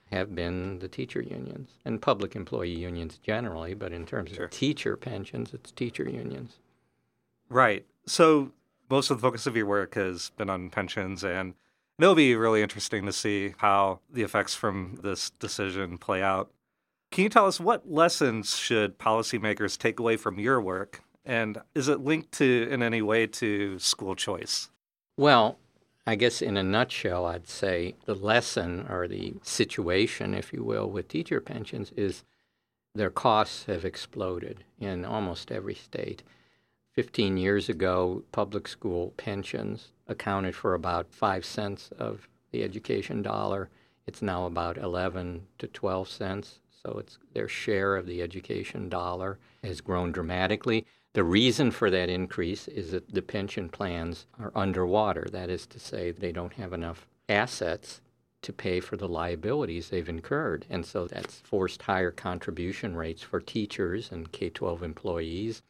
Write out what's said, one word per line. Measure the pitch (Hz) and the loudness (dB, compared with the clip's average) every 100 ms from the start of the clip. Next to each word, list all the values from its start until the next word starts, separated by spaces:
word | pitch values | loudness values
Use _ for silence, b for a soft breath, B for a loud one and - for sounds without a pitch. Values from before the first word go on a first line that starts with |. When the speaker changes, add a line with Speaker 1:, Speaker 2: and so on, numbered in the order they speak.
| - | -6
Speaker 1:
have | 98 101 | -4 -2
been | 90 87 90 90 92 | -2 -2 -2 -4 -6
the | 92 | -8
teacher | - 123 - | -8 -6 -6
unions | - - - - 131 _ | -6 -8 -10 -10 -14 _
and | - 110 | -6 -2
public | - 107 95 | 0 0 -2
employee | 104 92 - 90 | -6 -6 -4 -4
unions | 85 87 85 82 - | -4 -6 -6 -8 -8
generally, | - 107 120 82 82 | -4 -2 -2 -6 -8
but | 101 95 | -8 -8
in | 85 82 | -8 -6
terms | 123 87 | -6 -6
Speaker 2:
Sure. | 92 85 | -8 -8
Speaker 1:
of | |
teacher | - 135 147 104 - | -2 0 0 -2 -4
pensions, | - 104 95 120 110 | -6 -8 -8 -8 -8
it's | - - | -10 -12
teacher | - 120 - 64 | -8 -6 -4 -6
unions. | 62 60 67 120 - _ _ _ _ _ _ _ _ - | -6 -8 -10 -12 -16 _ _ _ _ _ _ _ _ 0
Speaker 2:
Right. | 123 120 95 - _ - | 4 6 4 -4 _ 0
So | - 160 156 135 - _ _ - | 8 8 8 4 -8 _ _ 2
most | 135 131 | 2 4
of | 127 | 4
the | |
focus | 127 117 139 | 2 2 0
of | 113 | 2
your | 101 | 2
work | 101 92 113 | 2 0 0
has | 95 90 - - | -2 -2 -8 -6
been | 98 | -4
on | 92 90 | -4 -2
pensions, | - 92 - 95 95 98 | -4 -2 -2 -4 -4 -4
and | 90 92 - _ _ _ - | -2 -4 -10 _ _ _ 6
it'll | 175 165 | 8 10
be | 139 113 | 8 8
really | 113 110 | 6 6
interesting | 104 104 - 107 98 | 4 -2 -4 -4 -4
to | |
see | 95 110 101 98 95 | -2 0 0 -2 2
how | 104 98 98 92 _ | 4 6 4 2 _
the | 123 | -4
effects | 101 104 95 - | 0 0 0 -2
from | 113 95 90 - | -2 -2 -6 -6
this | 98 90 - | -6 -4 -6
decision | - 107 - 98 92 92 87 | -6 -8 -4 -4 -2 -6 -6
play | - 95 | -2 0
out. | 98 95 - _ _ _ _ _ - | 2 0 -2 _ _ _ _ _ -4
Can | - | 0
you | 208 | 6
tell | 226 196 | 8 6
us | - | 4
what | 175 - - | 2 0 2
lessons | 151 170 - 135 113 101 - | 4 6 6 2 2 -2 -2
should | - 113 104 - | 2 2 2 0
policymakers | 113 113 110 113 107 101 101 - | 2 2 2 -2 0 0 -2 0
take | 113 110 | 0 2
away | 117 113 | 2 2
from | 110 95 | 0 -2
your | 110 131 | 2 2
work, | 95 92 98 - _ _ - | 2 -4 -6 -12 _ _ -4
and | 117 110 104 - 151 | -2 -2 -4 -6 -2
is | 135 | 2
it | 143 | 2
linked | 135 160 - | 2 0 0
to, | - 135 123 117 | 4 6 6 2
in | 135 | 0
any | 117 113 | 2 2
way, | 104 113 113 | 4 4 2
to | - 113 101 101 95 | 0 0 0 -2 -2
school | - - 95 95 | 0 0 -2 -4
choice? | - 92 - - - _ _ _ _ - | -4 -4 -4 -6 -6 _ _ _ _ 4
Speaker 1:
Well, | 143 123 107 - _ _ _ _ - | 8 10 8 2 _ _ _ _ 0
I | 110 | 4
guess | 120 - | 4 4
in | - 98 | 0 0
a | |
nutshell, | 92 107 127 - 104 90 87 | 2 2 2 0 0 0 0
I'd | 85 82 | -2 -8
say | - 98 87 90 - - | -2 0 0 -2 -6 -6
the | 98 | -2
lesson | 101 120 117 - 87 87 - | 4 4 2 -2 -2 -4 -4
or | 92 90 | -4 -2
the | 98 92 - | -4 -6 -8
situation, | - - 110 - 85 92 113 - - | -2 0 0 0 2 2 2 0 -4
if | 95 - | -4 -4
you | 123 | -6
will, | 113 110 104 | -2 0 -2
with | 98 - | -4 -4
teacher | 156 165 131 | -4 -2 -4
pensions | - - - - 101 - | -4 -8 -8 -8 -6 -2
is | 98 - - _ _ _ _ _ _ 104 | -2 -2 -12 _ _ _ _ _ _ -2
their | 98 | -2
costs | - 127 107 107 - - | 2 4 6 4 -2 -4
have | 101 | -4
exploded | 95 - - - 92 90 - 98 - - | -4 -6 -10 -6 -4 -4 -6 -12 -16 -10
in | 101 90 | -6 -4
almost | 95 110 95 82 - | -4 -2 -2 -4 -6
every | 107 98 - | -6 -6 -8
state. | - - - - - b b b b b _ | -10 -8 -8 -10 -16 b b b b b _
Fifteen | - - - 101 95 | -4 -2 2 2 4
years | 95 101 - | 4 2 2
ago, | 85 92 90 90 92 - | 0 2 2 2 -2 -4
public | - 101 104 - | -2 -2 -2 -8
school | - 107 87 87 - | -6 -4 -2 -4 -6
pensions | - 98 92 60 76 110 - _ - | -6 -6 -4 -4 -4 -6 -12 _ -10
accounted | 107 - 98 95 - | -6 -2 0 -2 -2
for | 104 | 0
about | 90 87 87 85 | 0 0 -2 -4
five | - 104 95 - | 0 0 0 -4
cents | - 104 98 - - | -6 -6 -6 -10 -8
of | 117 107 - _ _ | -6 -6 -14 _ _
the | 120 | -4
education | 104 107 - 107 98 104 | -4 -4 -2 -2 -2 -4
dollar. | 104 104 101 98 92 b b b - | -2 0 0 -2 -6 b b b -16
It's | - | -6
now | 104 90 90 | -4 -2 -2
about | 85 85 82 | -2 -2 -4
eleven | 92 87 92 90 90 85 98 - | -4 -2 -2 -2 -6 -8 -12 -12
to | - | -12
twelve | - 98 92 95 | -4 -2 -2 -4
cents. | - 95 98 - - _ | -6 -4 -4 -8 -16 _
So | _ - - | _ -10 -10
it's, | - - _ | -10 -18 _
their | - 104 | -6 -4
share | - - 101 98 98 | -4 0 2 2 0
of | 90 | -2
the | 87 | -6
education | 85 92 - 104 95 - 92 | -6 -6 -6 -6 -6 -8 -6
dollar | 92 90 90 95 95 b b | -4 -4 -4 -6 -8 b b
has | 104 85 | -10 -8
grown | - 90 87 | -4 -2 -2
dramatically. | 82 82 90 92 104 123 113 - b b | -2 -2 0 2 2 2 0 -2 b b
The | 107 | 2
reason | 85 98 123 113 131 | 6 6 6 6 4
for | - 104 | 4 4
that | 92 90 | 4 2
increase | 90 92 - 87 98 - | 0 -2 -2 -2 -4 -6
is | - 85 | -8 -4
that | 92 - | -4 -4
the | 92 | -4
pension | - 107 101 - 87 | -2 -4 -4 -6 -8
plans | - 98 85 82 - - - | -6 -4 -4 -4 -6 -12 -12
are | 107 107 | -6 0
underwater. | 98 92 90 101 107 87 - | 2 2 4 4 4 0 -4
That | 95 90 | -6 -4
is | 90 - | -6 -8
to | - | -16
say, | - - 87 | -10 -4 -4
they | 87 87 | -4 -4
don't | 85 90 | -4 -6
have | - 92 | -8 -8
enough | 87 82 85 - _ - | -6 -6 -8 -16 _ 0
assets | 104 123 - 85 82 - - _ _ _ _ | 2 2 0 -2 -4 -8 -20 _ _ _ _
to | - | -14
pay | - 98 90 | -6 0 0
for | - 82 | -2 -6
the | 95 | -4
liabilities | 80 87 85 101 143 98 85 80 | -2 -2 -2 -2 0 -2 -4 -4
they've | 92 82 | -4 -2
incurred. | 82 - 143 143 78 - | -6 -2 -2 -2 -4 -4
And | 90 - | -6 -4
so | 104 87 | -6 -6
that's | - - - | -8 -10 -14
forced | - 104 92 - | -2 0 0 -2
higher | - 95 87 | 0 2 0
contribution | - 95 87 - 80 87 98 104 85 | -2 -6 -6 -6 -4 -4 -4 -6 -4
rates | 82 80 | -6 -8
for | - 87 | -6 -6
teachers | - 113 104 - 90 101 117 | -4 -4 -4 -2 -2 -4 -6
and | 87 80 | -10 -10
K | - 90 | -6 -6
twelve | - 92 85 | -4 -4 -4
employees, | 87 78 101 85 82 87 110 110 | -6 -6 -4 -4 -4 -4 -6 -8